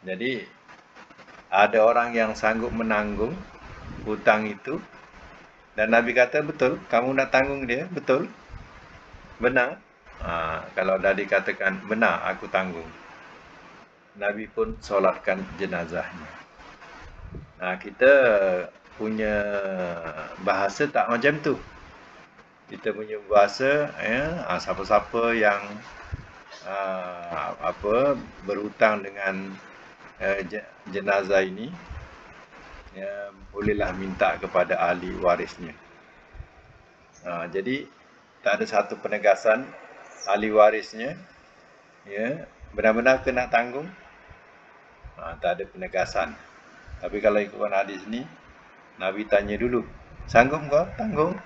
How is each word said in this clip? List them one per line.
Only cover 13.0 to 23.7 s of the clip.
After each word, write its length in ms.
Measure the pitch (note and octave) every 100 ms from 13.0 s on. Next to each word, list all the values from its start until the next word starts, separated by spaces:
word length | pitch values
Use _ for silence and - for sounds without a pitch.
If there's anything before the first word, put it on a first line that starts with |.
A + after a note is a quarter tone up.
| - - - - - - - - - _ _ G2+
Nabi 320 | G2+ G#2 G#2+
pun 300 | - A2 A2+
solatkan 600 | - G2+ F#2+ - - F#2+ F#2 D#2+
jenazahnya. 840 | F#2 F2 E2+ E2+ - F2 D#2 - - - - - - - - - - - - -
Nah, 220 | F2+ F#2
kita 320 | G2+ - B2+ C#3 B2 G#2 G2 F2+ E2+ - - -
punya 340 | A2 A2 G#2+ G#2 G#2 G2+ G2 F#2+ F2+ E2+ E2 D#2 D#2 -
bahasa 400 | F#2+ F#2+ G2 - D3
tak 220 | A#2+ A#2
macam 260 | A#2+ C#3 D3+
tu. 140 | D3 C3 - - - - - - - - - _ -
Kita 240 | G2+ A2
punya 240 | G#2 G#2+ G#2+
bahasa, 640 | G2 G#2 G2+ - C3+